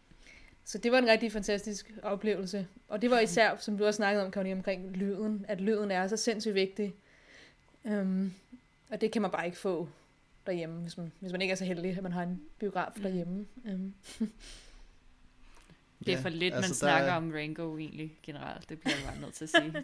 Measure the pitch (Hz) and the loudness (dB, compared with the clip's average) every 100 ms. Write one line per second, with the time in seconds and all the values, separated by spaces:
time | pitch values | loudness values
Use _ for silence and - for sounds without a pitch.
0 | - - - - - - - 208 233 254 | -20 -20 -20 -20 -20 -18 -10 -2 4 6
1 | 240 220 226 214 196 202 208 202 - 220 | 8 6 4 -2 0 0 -2 -8 -10 -8
2 | 208 202 214 196 190 196 180 - - 214 | -4 0 0 0 -2 -4 -6 -10 -8 0
3 | 240 247 220 175 208 208 - 202 208 214 | 4 6 6 6 6 4 -2 2 2 4
4 | 202 208 190 202 190 190 196 185 190 185 | 2 2 0 -2 -2 -2 -2 -4 -4 -2
5 | 196 190 214 214 196 190 196 214 208 185 | -2 0 -2 -2 -2 -2 2 2 2 0
6 | 190 214 - 214 220 196 190 208 202 - | 0 0 0 0 0 2 2 0 -4 -6
7 | - - - - - _ _ - 226 208 | -18 -20 -20 -20 -20 _ _ -10 -2 0
8 | 190 190 190 185 - 254 _ _ - 214 | 2 0 0 -4 -16 -20 _ _ -10 0
9 | 220 226 196 175 175 175 196 170 160 - | 0 2 0 0 -2 -2 -2 -2 -4 -10
10 | _ _ _ _ - 175 160 165 170 170 | _ _ _ _ -6 -4 -4 -6 -8 -8
11 | 165 - 190 180 190 190 185 175 185 180 | -10 -10 -6 -2 0 0 -2 -2 -2 -2
12 | 185 175 175 180 - - 208 185 - 214 | -2 -2 -2 -4 -8 -6 -4 -2 -4 -4
13 | 196 185 170 185 208 - 226 190 190 196 | -2 -2 -2 -6 -8 -12 -6 -6 -6 -10
14 | - - 220 - - - - - - - | -10 -4 -4 -6 -18 -18 -20 -20 -20 -20
15 | - - - - - - - - _ - | -20 -20 -20 -20 -20 -20 -20 -20 _ -8
16 | - 175 180 165 180 - 185 175 143 160 | -2 0 0 0 0 2 0 2 4 6
17 | 139 170 165 156 151 156 165 156 156 - | 4 2 0 -4 -6 -6 -6 -6 -8 -8
18 | 156 156 - 147 139 - - 160 - 143 | -10 -12 -14 -10 -10 -10 -12 -6 -2 -2
19 | 139 143 147 - 160 339 160 294 | -4 -8 -10 -10 2 4 4 -4